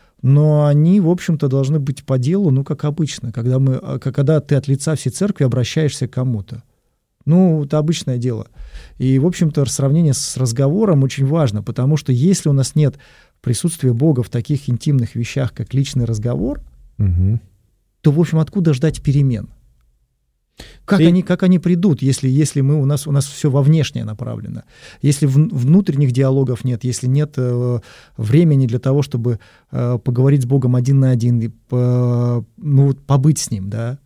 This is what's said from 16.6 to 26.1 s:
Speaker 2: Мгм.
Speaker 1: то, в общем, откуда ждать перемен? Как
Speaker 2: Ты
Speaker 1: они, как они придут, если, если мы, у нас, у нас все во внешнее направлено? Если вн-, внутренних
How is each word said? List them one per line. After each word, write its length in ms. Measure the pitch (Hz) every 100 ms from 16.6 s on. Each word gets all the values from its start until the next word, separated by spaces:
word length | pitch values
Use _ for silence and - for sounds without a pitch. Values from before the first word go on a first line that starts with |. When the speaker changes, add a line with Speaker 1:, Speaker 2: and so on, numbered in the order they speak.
| - - - -
Speaker 2:
Мгм. 440 | 101 87 95 117 - _ _ _ _ _
Speaker 1:
то, 100 | 156
в 80 | 143
общем, 180 | 170 160
откуда 340 | 156 202 165
ждать 300 | 131 160 -
перемен? 460 | - 143 139 110 92 - _ _ _ _ _ _ _ _ _ - - -
Как 140 | - 196
Speaker 2:
Ты 100 | 165
Speaker 1:
они, 140 | 180
как 200 | - 180
они 160 | 185 180
придут, 420 | 175 180 196 131
если, 280 | 135 131 131
если 320 | 135 151 143
мы, 200 | 135 151
у 40 |
нас, 240 | 135 143 -
у 20 |
нас 160 | 139 139
все 240 | - 151
во 100 | 131
внешнее 440 | 139 160 131 117
направлено? 580 | 107 107 113 113 107 117 - _ - -
Если 240 | 143 143 143
вн-, 220 | 135 156
внутренних 600 | 139 127 185 190 139 139